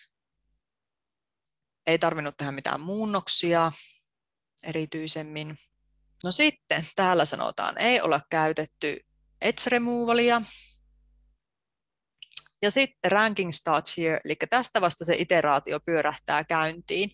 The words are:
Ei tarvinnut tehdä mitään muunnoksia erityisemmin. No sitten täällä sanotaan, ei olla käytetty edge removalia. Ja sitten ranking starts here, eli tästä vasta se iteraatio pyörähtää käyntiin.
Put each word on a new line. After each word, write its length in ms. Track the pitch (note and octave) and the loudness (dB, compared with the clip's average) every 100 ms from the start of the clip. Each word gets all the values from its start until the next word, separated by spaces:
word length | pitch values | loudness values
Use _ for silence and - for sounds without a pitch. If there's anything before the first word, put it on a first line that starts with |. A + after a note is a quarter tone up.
| _ _ _ _ _ _ _ _ _ _ _ _ _ _ _ _ _ _ - | _ _ _ _ _ _ _ _ _ _ _ _ _ _ _ _ _ _ 0
Ei 140 | E3 | 2
tarvinnut 380 | E3 D#3+ D3 - | 2 -2 -6 -6
tehdä 140 | C#3+ | -8
mitään 300 | C#3 - C#3 | -6 -4 -6
muunnoksia 920 | E3 G#3 G#3+ G3+ - - E3+ E3+ E3 - - - _ _ _ _ _ - | -6 -6 -2 -2 -2 0 2 2 2 -2 -14 -20 _ _ _ _ _ -16
erityisemmin. 960 | - D#3+ D#3 D#3+ D#3 D#3 D#3 D3+ D3+ D3+ _ _ _ _ _ _ | -8 -6 -6 -6 -6 -6 -8 -10 -12 -14 _ _ _ _ _ _
No 80 | F3 | -2
sitten 540 | F3+ D4+ - - D3+ D#3+ - | 2 2 0 -2 -4 -2 0
täällä 300 | F#3 F3 D3+ | 4 4 2
sanotaan, 520 | - A#2+ - - - | 0 -4 -4 -4 -2
ei 240 | A3+ B3 | 0 2
olla 200 | - D3 - | 2 0 0
käytetty 760 | D#3+ D#3 D#3+ D#3 - D3+ - - _ _ - | 0 0 -2 -6 -6 -6 -6 -12 _ _ -4
edge 200 | G#3 A#3+ - | -2 -2 0
removalia. 760 | A#3+ A#3+ A#3+ A#3 A#3 A#3+ A#3 G#3+ - - - _ _ _ _ _ _ _ _ _ _ _ _ _ _ - - - _ | 0 0 -2 0 2 4 2 -2 -14 -20 -20 _ _ _ _ _ _ _ _ _ _ _ _ _ _ -10 -8 -8 _
Ja 100 | G#3 | 2
sitten 400 | C4+ C4+ _ F3+ | 2 2 _ 2
ranking 400 | G3 A3 G#3 F3+ | 4 4 2 -2
starts 460 | D3+ - D#3 - - | -2 2 0 0 0
here, 220 | E3 D#3 D3 | 0 0 -2
eli 100 | D3+ D#3 | -4 0
tästä 320 | A#3+ - - | 0 0 2
vasta 240 | F3 - E3 | 2 0 0
se 100 | E3+ | 0
iteraatio 640 | - F3 D3+ C#3+ - D3+ | 2 2 4 2 0 -6
pyörähtää 640 | - E3 D3 D3 - D3+ | -2 0 0 -4 -2 -2
käyntiin. 680 | D#3 E3 D#3+ E3+ - E3 G3+ | 0 -2 -2 -4 -6 -4 -4